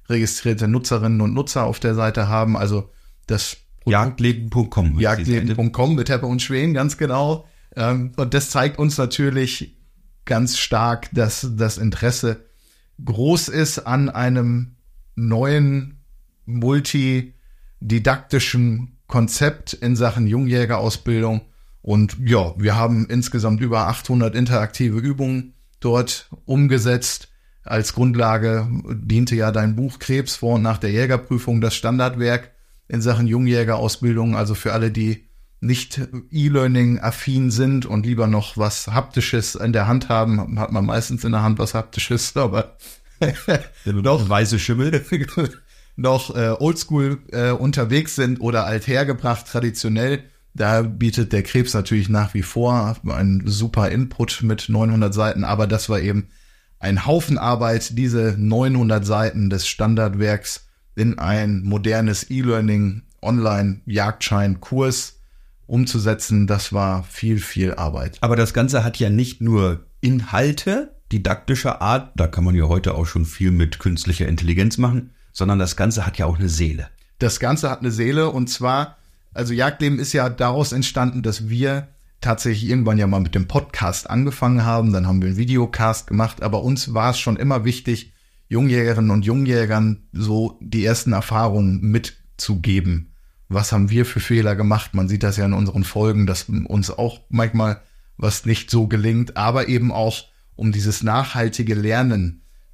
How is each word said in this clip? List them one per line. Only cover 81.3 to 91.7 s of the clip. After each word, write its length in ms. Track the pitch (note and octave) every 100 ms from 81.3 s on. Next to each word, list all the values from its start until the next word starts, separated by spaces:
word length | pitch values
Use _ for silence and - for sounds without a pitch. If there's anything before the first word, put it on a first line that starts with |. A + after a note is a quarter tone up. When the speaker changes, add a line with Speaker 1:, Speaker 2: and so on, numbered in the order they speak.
| G#2 A2
Speaker 1:
wir 400 | A#2+ C3+ C#3 C#3+ - _ _
tatsächlich 480 | B2 A2+ B2 G#2+ A2+
irgendwann 300 | B2+ A2 G#2+
ja 80 | G2
mal 140 | G2
mit 140 | E2+
dem 140 | F#2+ F2+
Podcast 600 | C#3+ C#3+ - F2 - -
angefangen 560 | A#2+ C#3 C3 B2 B2
haben, 280 | A2+ A#2 A2+
dann 140 | G2 F#2
haben 140 | F#2+
wir 80 | F#2
einen 80 | F#2+
Videocast 680 | A#2+ B2+ A#2 - A2 A2 -
gemacht, 360 | G#2 A2 -
aber 200 | G#2 G#2
uns 320 | B2 C3+ -
war 160 | A2 A#2+
es 80 | B2
schon 180 | - G#2+
immer 280 | C#3 C3
wichtig, 480 | A2+ A#2+ - A2+ - _ _ _ -
Jungjägerinnen 640 | A2+ C3+ B2 A#2 A2+ G#2+
und 140 | G#2
Jungjägern 800 | G2+ C3 C3+ A#2+ G#2+ G#2+ A2 G#2 -
so 460 | - G#2+ G#2+ A2+ -
die 240 | - A2
ersten 280 | G#2+ A#2 A#2+
Erfahrungen 680 | G2 - A2 A2+ G#2 F#2+